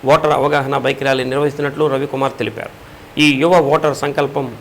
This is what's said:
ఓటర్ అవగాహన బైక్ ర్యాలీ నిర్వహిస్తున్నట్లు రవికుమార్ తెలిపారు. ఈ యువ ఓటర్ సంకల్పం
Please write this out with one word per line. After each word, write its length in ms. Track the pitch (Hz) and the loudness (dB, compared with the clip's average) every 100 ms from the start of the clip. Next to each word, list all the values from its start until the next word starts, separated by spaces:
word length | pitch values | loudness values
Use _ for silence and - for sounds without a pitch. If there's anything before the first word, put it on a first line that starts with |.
| 131 | 4
ఓటర్ 260 | 151 151 | 2 4
అవగాహన 460 | 139 143 151 131 139 | 2 2 0 0 -2
బైక్ 240 | 135 135 | -2 -2
ర్యాలీ 220 | 135 131 | 0 0
నిర్వహిస్తున్నట్లు 600 | 127 135 147 147 143 147 | 0 0 -2 -2 -6 0
రవికుమార్ 480 | 151 135 143 135 135 | 0 0 -2 -2 -4
తెలిపారు. 380 | 131 110 107 - - - - - - | -2 -8 -6 -14 -16 -20 -20 -12 2
ఈ 160 | 151 135 | 2 4
యువ 180 | 165 180 | 4 4
ఓటర్ 380 | 139 156 156 139 | 4 2 0 -2
సంకల్పం 580 | 143 139 143 143 131 110 | -4 -2 -2 -2 -6 -10